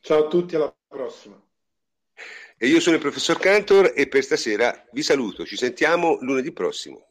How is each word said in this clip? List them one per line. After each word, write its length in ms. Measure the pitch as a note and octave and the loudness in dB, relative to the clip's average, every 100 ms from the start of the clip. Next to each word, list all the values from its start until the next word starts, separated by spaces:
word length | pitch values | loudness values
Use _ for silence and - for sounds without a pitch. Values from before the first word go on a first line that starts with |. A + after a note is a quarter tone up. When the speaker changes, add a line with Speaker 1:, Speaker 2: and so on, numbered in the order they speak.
Speaker 1:
Ciao 240 | - D#3 D3+ | 2 2 2
a 20 | |
tutti, 280 | F3 F3 E3 | 0 -2 -2
alla 180 | C#3+ _ _ | -4 _ _
prossima. 540 | C#3 A#2+ - G#2+ G2 _ _ _ _ _ _ _ _ - - - _ | -12 -12 -12 -20 -20 _ _ _ _ _ _ _ _ -20 -20 -20 _
Speaker 2:
E 100 | B2 | 2
io 120 | E3 | 2
sono 160 | E3+ D#3+ | 4 0
il 60 | |
professor 360 | C#3+ C3+ - E3 | 0 -6 -2 0
Cantor 560 | F#3 G#3 G3+ G3 F3+ - | 2 2 4 6 6 2
e 120 | C#3 | 0
per 160 | C#3 | 0
stasera 640 | C3 D#3 A#2+ G#2 A#2 - _ | 0 -2 -2 0 0 -2 _
vi 120 | B2 | -8
saluto, 420 | D3+ C#3+ A2+ F2 E2 | -2 0 -2 -6 -12
ci 100 | G2+ | -4
sentiamo 640 | B2+ B2 D3+ E3+ E3+ C#3 | -4 -2 0 2 2 0
lunedì 300 | C3 C3+ C3+ | -2 -4 -4
prossimo. 560 | - F2 - D2 B1+ _ | -4 -6 -6 -14 -18 _